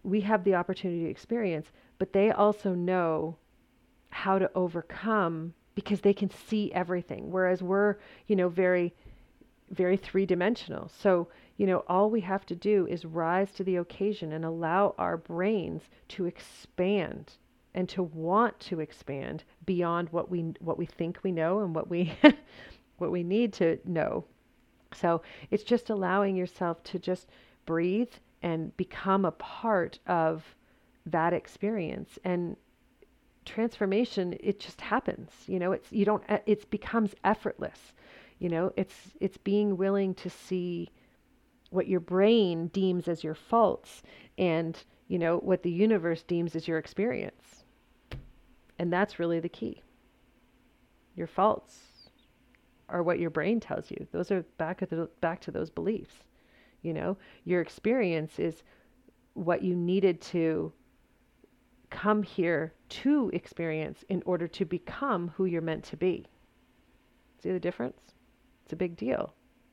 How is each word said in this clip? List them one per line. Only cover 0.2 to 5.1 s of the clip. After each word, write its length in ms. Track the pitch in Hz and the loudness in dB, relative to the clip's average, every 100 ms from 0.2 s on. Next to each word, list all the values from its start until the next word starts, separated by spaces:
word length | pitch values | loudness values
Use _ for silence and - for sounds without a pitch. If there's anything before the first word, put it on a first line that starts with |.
have 220 | 202 214 | 2 2
the 100 | 190 | 4
opportunity 500 | 185 175 185 185 170 | 2 2 -4 -4 -2
to 60 | 165 | -4
experience, 600 | - - 233 202 160 - - _ - | -6 -6 -2 -2 -2 -6 -16 _ -6
but 140 | 190 | 0
they 180 | 196 214 | 4 4
also 440 | - 208 208 196 | 6 4 4 0
know 640 | 180 175 185 170 160 160 165 _ _ _ _ _ _ _ | 0 2 2 2 0 -2 -8 _ _ _ _ _ _ _
how 280 | - 196 190 | -6 0 2
to 120 | 185 | 2
overcome 1000 | 185 180 165 - - 220 | 0 -2 -2 -8 -6 0